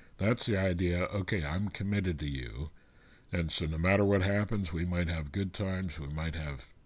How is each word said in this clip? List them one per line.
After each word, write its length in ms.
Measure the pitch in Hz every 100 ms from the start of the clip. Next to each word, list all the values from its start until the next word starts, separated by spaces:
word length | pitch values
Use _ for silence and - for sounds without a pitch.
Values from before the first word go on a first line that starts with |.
| - -
that's 260 | 98 120 -
the 120 | 98
idea, 480 | 95 87 87 87 92
okay, 380 | 98 90 101
I'm 260 | 73 90 101
committed 500 | - 98 101 92 76
to 100 | 73
you, 400 | 67 60 57 78 - - - - - -
and 200 | 90 80
so 140 | - 80
no 140 | 80
matter 260 | 90 101 101
what 160 | 101
happens, 500 | 95 101 101 107 87
we 140 | 82 87
might 220 | 90 85
have 240 | 82 73
good 240 | 98 95 -
times, 440 | 95 92 95 76
we 80 | 71
might 280 | 78 80 76
have 400 | 76 69 - -